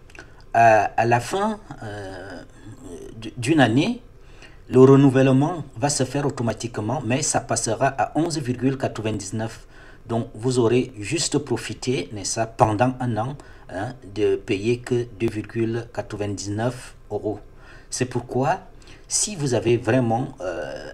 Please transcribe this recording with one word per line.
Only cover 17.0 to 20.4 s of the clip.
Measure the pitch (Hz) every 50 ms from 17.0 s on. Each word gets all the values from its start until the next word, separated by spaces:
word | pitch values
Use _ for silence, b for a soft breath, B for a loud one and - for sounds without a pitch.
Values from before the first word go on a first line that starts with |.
| - -
euros. | 104 101 - 107 101 - - - B B B B B B B B
C'est | - - 127
pourquoi, | 123 - - - - - 127 131 156 185 - - - - B B B B B B B
si | - - - 214 208
vous | 165 143 131 117
avez | 107 104 117 120
vraiment, | 113 - 113 120 131 123 113 113 120 - - - -